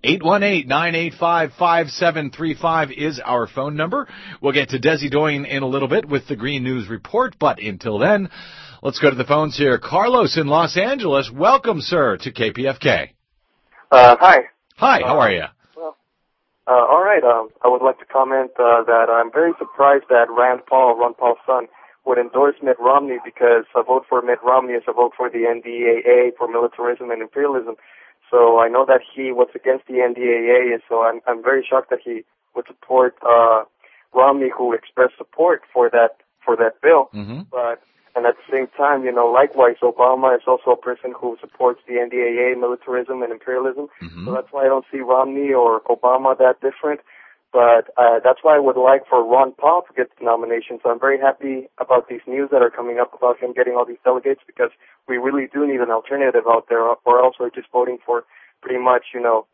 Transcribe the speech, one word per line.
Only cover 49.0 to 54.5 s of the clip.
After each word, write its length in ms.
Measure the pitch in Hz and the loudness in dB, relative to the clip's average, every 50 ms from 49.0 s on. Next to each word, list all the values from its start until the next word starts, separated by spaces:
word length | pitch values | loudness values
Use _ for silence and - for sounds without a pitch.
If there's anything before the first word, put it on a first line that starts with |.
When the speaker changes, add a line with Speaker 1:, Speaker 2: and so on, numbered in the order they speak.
| 135 _ | 2 _
Speaker 2:
for 120 | 131 123 | 0 0
Ron 300 | 117 113 123 131 135 131 | 2 2 2 2 2 0
Paul 300 | 135 _ - 147 170 180 | -2 _ 0 2 2 2
to 120 | 180 _ _ | -2 _ _
get 140 | 131 123 - _ | -6 -6 -6 _
the 60 | _ 123 | _ -2
nomination. 560 | 117 117 117 117 113 117 113 - - 123 113 | -2 -2 -2 -2 -6 -6 -6 -6 -12 -16 -6
So 80 | - 123 | -4 -4
I'm 120 | 120 120 | -2 0
very 180 | 127 135 139 131 | 0 -2 -2 0
happy 480 | 135 135 135 _ 139 135 135 131 131 - _ - | 0 -2 -2 _ -10 -10 -10 -10 -12 -16 _ -14
about 280 | 127 - 127 123 120 | -2 0 0 0 0
these 140 | _ 123 117 _ | _ -16 -16 _
news 220 | 127 127 135 143 135 143 | -10 -6 -6 -4 0 2
that 80 | 131 | 2
are 80 | 123 117 | 2 2
coming 280 | - - 120 120 120 | 0 -6 -10 -8 -4
up 160 | 120 120 - - | -4 -4 -4 -4
about 260 | - 127 123 123 - | -2 -2 -2 -2 -2
him 120 | 127 123 | -6 -8
getting 220 | 123 123 127 123 123 | -4 -4 -2 -2 -2
all 120 | 123 120 | -4 -4
these 140 | 123 120 _ _ | -4 -8 _ _
delegates, 340 | 127 127 127 - 139 135 _ _ | -2 -2 -2 -2 -4 -6 _ _
because 240 | - | -20